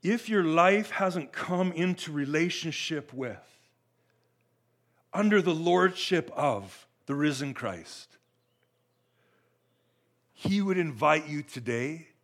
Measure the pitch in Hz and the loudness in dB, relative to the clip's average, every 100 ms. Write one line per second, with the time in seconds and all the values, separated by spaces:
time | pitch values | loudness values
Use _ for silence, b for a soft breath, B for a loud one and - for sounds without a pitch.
0 | 170 233 - 214 170 160 180 202 208 - | 0 -2 0 2 4 6 6 4 0 -2
1 | 190 180 139 - - 180 185 160 180 180 | -2 -2 -6 -8 -2 0 0 0 0 0
2 | - 147 139 156 170 - 165 147 - 156 | -4 -4 -2 0 0 -2 -6 -6 -6 -6
3 | 139 127 127 104 - _ _ _ _ _ | -8 -8 -8 -10 -16 _ _ _ _ _
4 | _ _ _ _ _ _ _ _ _ _ | _ _ _ _ _ _ _ _ _ _
5 | _ - 214 208 175 160 170 180 185 185 | _ 0 4 4 4 0 2 4 4 0
6 | - 180 - - 143 107 95 - - _ | 0 0 -2 -2 0 0 -6 -18 -20 _
7 | - 143 151 135 143 131 117 90 80 - | -8 0 0 0 -8 -6 -6 -8 -12 -18
8 | - _ _ _ _ _ _ _ _ _ | -20 _ _ _ _ _ _ _ _ _
9 | _ _ _ _ _ _ _ _ _ _ | _ _ _ _ _ _ _ _ _ _
10 | _ _ _ _ - 196 196 185 165 120 | _ _ _ _ 0 2 2 2 0 2
11 | 151 156 156 147 - - 117 117 127 165 | 4 4 2 -8 -8 -10 -4 -2 -4 -8
12 | 160 _ | -14 _